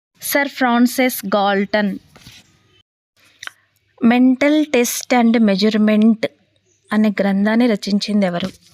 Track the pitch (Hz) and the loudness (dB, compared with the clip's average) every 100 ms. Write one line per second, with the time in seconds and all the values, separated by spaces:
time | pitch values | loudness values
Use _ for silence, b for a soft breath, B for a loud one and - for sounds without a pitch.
0 | _ _ - 285 277 - 254 240 247 269 | _ _ -6 -4 -4 -2 0 2 2 2
1 | 254 - 196 208 202 196 202 214 208 196 | -2 -2 -4 -2 0 0 -2 -2 -2 -6
2 | _ - - - _ _ _ _ _ _ | _ -20 -20 -20 _ _ _ _ _ _
3 | _ _ B B B B B B _ - | _ _ B B B B B B _ -2
4 | 233 247 254 254 285 311 302 247 240 - | 0 4 2 2 2 0 0 0 -2 -4
5 | - 247 233 233 214 190 214 214 214 214 | -2 0 2 2 2 2 0 2 2 4
6 | 220 220 - _ _ _ _ _ - 214 | 2 2 -4 _ _ _ _ _ -6 0
7 | 214 196 196 196 208 226 247 202 - 202 | 0 0 -2 0 0 2 0 0 -2 -4
8 | 208 208 185 170 - - _ | -2 -2 -2 -4 -8 -12 _